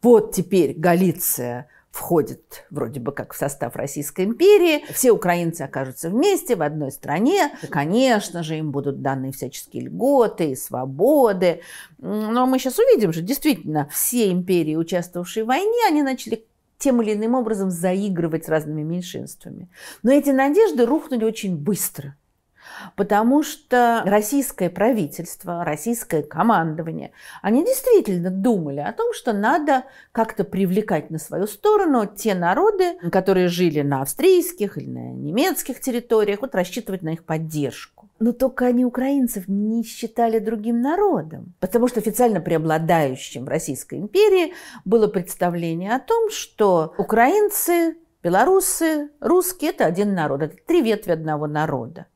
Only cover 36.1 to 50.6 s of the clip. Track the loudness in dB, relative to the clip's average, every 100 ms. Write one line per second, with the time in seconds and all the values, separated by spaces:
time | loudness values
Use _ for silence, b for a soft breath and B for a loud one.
36.1 | 2 2 -2 -4 -2 -2 -6 -8 -8 -6
37.1 | -8 -4 -6 -4 -4 -4 -6 -20 _ _
38.1 | _ -2 0 -2 0 0 2 0 0 -2
39.1 | 0 0 -4 -4 -2 -2 -2 -4 -8 -8
40.1 | 0 0 0 -2 -4 -2 -2 0 2 2
41.1 | 0 -4 -14 -18 -8 -2 2 2 0 -2
42.1 | 2 2 2 0 0 2 0 4 2 2
43.1 | -2 -10 -12 -4 -4 -4 -10 -8 -10 -2
44.1 | 4 4 4 2 B B B 2 4 4
45.1 | 0 -6 -2 -2 -2 -4 -4 -2 -4 0
46.1 | 0 0 -4 -12 0 4 4 2 -4 0
47.1 | 4 4 4 2 0 0 2 2 -2 _
48.1 | _ 0 2 4 4 2 -2 0 -2 -4
49.1 | _ 0 2 2 -4 -4 0 0 0 0
50.1 | 0 -2 -2 -4 -8